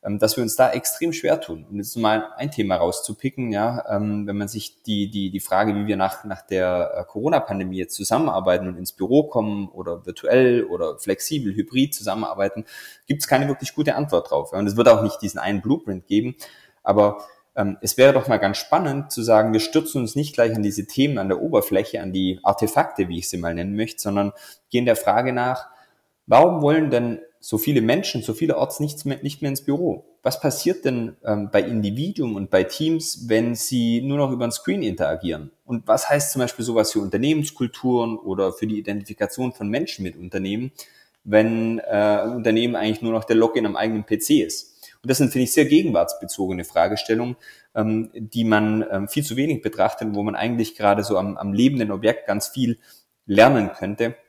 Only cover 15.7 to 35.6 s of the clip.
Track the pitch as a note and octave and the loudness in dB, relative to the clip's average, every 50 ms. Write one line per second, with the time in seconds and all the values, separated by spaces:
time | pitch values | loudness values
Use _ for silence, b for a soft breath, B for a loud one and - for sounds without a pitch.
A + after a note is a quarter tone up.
15.7 | C3+ E3 - - G2 F#2 - _ G2 G#2 A2 B2 B2+ B B B B B B B | 0 0 0 -6 -8 -8 -4 _ 0 0 0 0 -8 B B B B B B B
16.7 | B B B - G2 G#2 G#2 G#2 G#2 B B B B B B _ _ C3+ G#2 G2+ | B B B 0 4 6 4 4 4 B B B B B B _ _ -4 -4 -4
17.7 | F#2+ - - G#2+ - - B2+ C#3 C3+ C3 G#2+ - A#2 G#2 - G2 G#2 - - - | -4 -4 -6 -6 4 8 8 8 8 6 2 2 0 2 2 0 0 -2 -2 0
18.7 | - D#3+ F#3 D3 C3+ C#3 C#3+ - - - A2+ A#2 A2+ G#2+ A2 A2+ A2 A2 A2 - | 0 0 2 0 -2 -4 -6 -6 -6 -6 2 6 6 6 6 6 4 2 2 2
19.7 | - D#3 D#3 D#3 - C#3 B2 A2 - C#3 D3 D3 - - A#2 A2+ A2+ A2 G#2 G2+ | 0 0 0 0 -4 -4 -4 -2 -2 -2 -4 -4 2 2 2 2 2 0 -2 -2
20.7 | G2 - G2+ - - - C3+ C#3+ C#3+ G#2+ F#2+ F#2+ F#2 - - E3+ D#3 A2 F#2 - | -2 -4 -6 -6 0 0 2 2 2 -2 0 -2 -2 -2 -2 2 2 2 2 2
21.7 | G#2 F#2+ F#2 - - F2 E2+ F#2+ F#2 F#2+ F#2+ F#2 F#2 F#2 - G2 G2+ - A2 G#2+ | 0 0 0 0 -6 -8 -6 -4 -4 -2 -2 -2 -2 0 0 0 2 2 0 0
22.7 | - C#3+ D#3+ D3 - - G2 F2 F2 E2+ F2 - - F2 E2+ E2+ E2+ E2+ F2 G2 | 2 0 0 0 0 -4 -4 -2 -2 -6 -6 -6 -8 -4 -4 -4 -4 -4 -4 -4
23.7 | G2+ G#2 A2 A2+ - - - G#2+ G2+ G2+ G2+ G2+ G2+ B B B B B B _ | -2 -4 -4 -4 -6 -8 -6 -2 0 0 0 -2 -4 B B B B B B _
24.7 | - B2 B2 A#2+ A2+ - - - G2+ A2+ B2 C3 B2+ B2 B2 B2+ B2+ - - - | -2 0 2 4 2 2 2 2 2 2 2 0 -2 0 -2 -2 -2 -4 -8 -16
25.7 | b b b b b b b b b _ _ - G#2 B2 D#3 F3+ F3+ E3 D3 C#3+ | b b b b b b b b b _ _ 6 8 8 8 8 6 2 2 4
26.7 | D3+ D#3+ D#3 D3 B2 A#2+ A#2+ A#2+ A2+ A2 - - _ _ - - - G#2+ - - | 4 4 2 2 2 0 0 0 -4 -6 -10 -18 _ _ -10 -2 -2 -2 0 2
27.7 | D3 C3 A2 A2+ B2 F3 G3 - - B2+ A2 - A2 - - - C3 - C#3 C3+ | 2 2 4 4 2 2 0 -4 -6 -6 -4 -4 -4 -2 0 0 2 0 0 -2
28.7 | - - D3+ D3 D3 - - C#3+ C3+ - - C#3+ D3 - - C#3+ C#3 C3+ - - | -2 -6 -6 -6 -6 -6 -6 -6 -6 -6 -6 -10 -8 -6 -6 -6 -6 -4 -4 -2
29.7 | C#3 D3+ F3+ E3 G2+ - - _ _ _ _ - - - - D3 C3 - - C4+ | -2 0 0 -2 -2 -4 -8 _ _ _ _ -4 -4 -2 -2 -2 -2 0 -2 -2
30.7 | F#3 F#4 - - B2+ A#2+ A#2 A#2 A#2+ _ _ A#2 G#2 G#2 G#2 G2+ - G#2 F#2+ - | -2 0 -2 -2 -2 -2 -4 -6 -8 _ _ -4 -2 -2 -2 0 0 0 0 2
31.7 | A#2+ A2 G#2 G2+ G#2 A#2+ D3 F3+ G3+ - D3 A#2+ G#2+ G2 G2 F#2 - F#2+ F#2 - | -2 -2 0 -2 -2 -2 -4 -4 -4 -4 -4 -4 -2 -4 -4 2 2 2 2 2
32.7 | - - D#3 D#3+ E3 E3 D#3+ - - - A#2 A#2 A2 A2 A#2+ A#2+ A#2+ A2+ - - | -2 -4 -2 0 0 -2 -2 -6 -8 -8 -2 0 2 2 2 2 -2 -4 -4 -2
33.7 | C3 B2 A#2 A#2 A#2 A#2 B2 C3+ C#3 D3 C#3+ C3+ C3 B2 A#2+ A#2+ A#2+ - - - | 0 2 2 2 2 2 0 0 0 0 0 0 0 -2 -2 -4 -4 -4 -4 -2
34.7 | F#3+ G3+ D#3+ A2 F2+ D#2+ E2+ D2 D#2+ D#2+ - F2 D#2+ D2+ D2+ C#2 _ _ | -2 -2 -2 -2 -2 -2 -2 -2 -2 -2 -4 -6 -6 -6 -8 -14 _ _